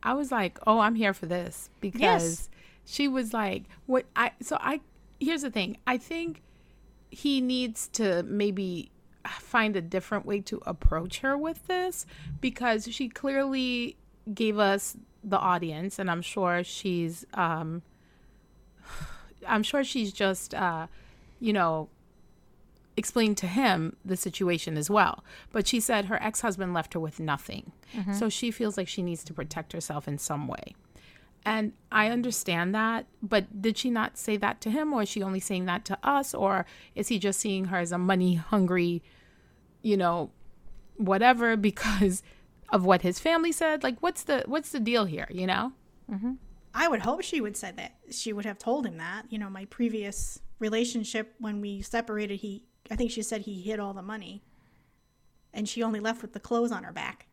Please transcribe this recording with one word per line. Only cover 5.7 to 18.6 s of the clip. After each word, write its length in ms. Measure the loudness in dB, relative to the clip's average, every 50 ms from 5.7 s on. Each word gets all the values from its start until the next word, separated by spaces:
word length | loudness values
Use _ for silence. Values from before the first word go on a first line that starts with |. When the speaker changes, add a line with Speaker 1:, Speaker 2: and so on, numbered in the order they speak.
| -4 -4 -2
Speaker 1:
I 120 | 0 0 0
think 420 | -2 -6 -6 -4 -4 -6 -6 -10 -16 -20 -20 -20 -20 -20 -20 -20 -20 -20 -20 -20 -20 -20
he 300 | -20 -2 0 2 2 2
needs 480 | 2 2 2 0 0 -2 -4 -8 -10 -6
to 340 | -2 0 2 2 2 2
maybe 680 | 0 -2 0 0 0 0 0 0 -2 -4 -4 -6 -8 -12 _ -20 _ -20 -20 -16 -14
find 480 | -12 -12 -12 -12 0 2 4 4 4 2
a 40 | -2
different 420 | -2 0 -2 -2 -2 -2 -4 -4 -2
way 140 | -2 -4 -4
to 180 | -2 -4 -8 -6 -4
approach 520 | -6 -6 4 6 6 6 6 -2 -4 -8 -4
her 160 | 0 0 0
with 300 | 0 -2 -4 -6 -8 -4
this, 400 | -2 -2 0 0 -2 -4 -6 -12 -14 -16 -16 -12 -10 -8 -2
because 480 | -2 -2 -2 0 0 2 2 0 -2 -6
she 160 | -6 -6 -6 -6
clearly 880 | -6 -4 -4 0 0 2 0 2 0 0 0 0 0 -2 -2 -4 -8 _ -20 -20 -20 -16 -12 -12
gave 260 | -2 0 0 2 4 4
us, 380 | 4 4 4 2 0 -6 -10 -12 -20 _ -20 _
the 160 | -4 0 0 2
audience, 600 | 4 4 2 2 0 -4 -4 -4 -6 -6 -4 -4
and 120 | -2 -2
I'm 120 | -2 -2
sure 400 | -4 -6 -2 0 2 2 2 0
she's, 640 | -2 -4 -8 -4 -2 0 0 0 0 -2 -4 -8 -14 -8 -2
um, 480 | 0 0 0 0 -2 -4 -6 -6 -8 -10 -14 -20 _ _ _ _ -20 -20 -20 -20 -20 -20 _ -20 -20